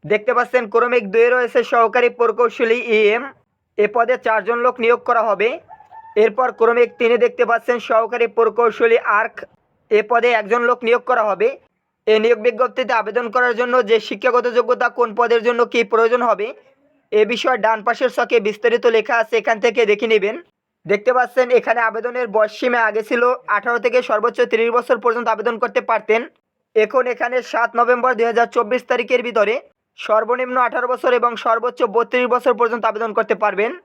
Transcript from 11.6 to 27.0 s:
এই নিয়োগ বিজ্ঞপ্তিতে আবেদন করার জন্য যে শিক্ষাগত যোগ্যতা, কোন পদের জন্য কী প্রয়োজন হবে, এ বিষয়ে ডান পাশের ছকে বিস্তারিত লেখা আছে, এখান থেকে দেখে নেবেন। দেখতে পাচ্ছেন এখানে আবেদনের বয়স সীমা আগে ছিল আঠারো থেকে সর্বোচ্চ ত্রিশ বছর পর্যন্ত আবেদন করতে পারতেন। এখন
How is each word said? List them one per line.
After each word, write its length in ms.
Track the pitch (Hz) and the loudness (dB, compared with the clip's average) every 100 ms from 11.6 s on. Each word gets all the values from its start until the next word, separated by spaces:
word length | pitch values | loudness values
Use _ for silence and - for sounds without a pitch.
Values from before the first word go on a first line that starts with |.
| _ _ _ _ - | _ _ _ _ 0
এই 120 | 214 | 2
নিয়োগ 140 | 220 226 226 | 2 2 0
বিজ্ঞপ্তিতে 460 | 226 247 - 254 233 | 0 -4 -2 -2 -2
আবেদন 260 | 208 220 233 | -2 -4 -2
করার 200 | 247 247 226 | -2 0 -2
জন্য 140 | 240 247 208 | 0 0 2
যে 60 | 226 214 | 0 0
শিক্ষাগত 380 | 202 254 240 247 233 | -4 0 0 0 -2
যোগ্যতা, 300 | 226 233 240 240 | 0 -2 -2 -2
কোন 100 | 233 214 | -2 0
পদের 220 | 240 233 220 | 2 2 2
জন্য 140 | 233 226 | 0 0
কী 80 | 233 208 | 0 0
প্রয়োজন 300 | 220 226 247 240 | 2 2 2 0
হবে, 180 | 190 220 277 _ _ _ _ _ | -2 -4 -10 _ _ _ _ _
এ 100 | 208 208 | 0 0
বিষয়ে 300 | 240 294 247 | 0 -2 0
ডান 140 | 214 220 220 | 0 0 -2
পাশের 240 | 233 254 - | -2 -2 -2
ছকে 200 | 233 240 208 | 0 0 0
বিস্তারিত 380 | 208 240 226 240 226 | -2 0 2 2 0
লেখা 180 | 220 233 | 0 -2
আছে, 120 | 220 226 | 0 -2
এখান 160 | 202 226 | -2 0
থেকে 160 | 240 226 214 | 0 0 0
দেখে 160 | 208 226 | 0 0
নেবেন। 240 | 214 202 285 - _ _ _ 165 | 0 0 -6 -16 _ _ _ -4
দেখতে 240 | 202 208 254 | -2 0 0
পাচ্ছেন 300 | 240 269 247 247 | 0 0 2 2
এখানে 220 | - 233 226 | 2 0 0
আবেদনের 380 | 220 233 240 240 | -2 -8 -6 -2
বয়স 180 | 208 214 214 | 0 0 -2
সীমা 220 | 247 240 220 | -2 0 0
আগে 140 | 208 208 | -2 -2
ছিল 140 | 240 247 247 - 208 | 0 0 0 -2 -2
আঠারো 220 | 226 240 | 0 -2
থেকে 140 | 247 247 - | 0 -2 0
সর্বোচ্চ 300 | 214 233 - 240 | 0 0 0 0
ত্রিশ 180 | 220 233 233 | 2 2 0
বছর 200 | 233 240 | 0 0
পর্যন্ত 220 | 240 233 233 | 0 -2 -2
আবেদন 200 | 220 226 226 | -2 -4 -2
করতে 200 | 240 247 - | -2 -4 -2
পারতেন। 320 | 220 214 220 277 _ _ _ _ 220 | -2 0 -2 -2 _ _ _ _ 0
এখন 280 | 214 262 | 2 0